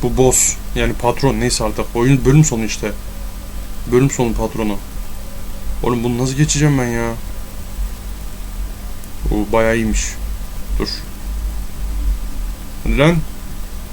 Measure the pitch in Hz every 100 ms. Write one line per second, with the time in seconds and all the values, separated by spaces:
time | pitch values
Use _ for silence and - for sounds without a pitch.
0 | 120 117 131 117 - - - 123 117 110
1 | 120 120 135 110 123 - 110 104 110 117
2 | 123 139 120 147 156 117 107 - 107 101
3 | - - - - - - - - - 123
4 | 139 - 117 110 110 - 107 98 - -
5 | - - - - - - - - 117 120
6 | 120 120 131 135 151 147 147 135 123 117
7 | 117 117 - - - - - - - -
8 | - - - - - - - - - -
9 | - - - 107 104 113 113 117 110 104
10 | - - - - - - - - 104 -
11 | - - - - - - - - - -
12 | - - - - - - - - 113 113
13 | 151 170 - - - - - - -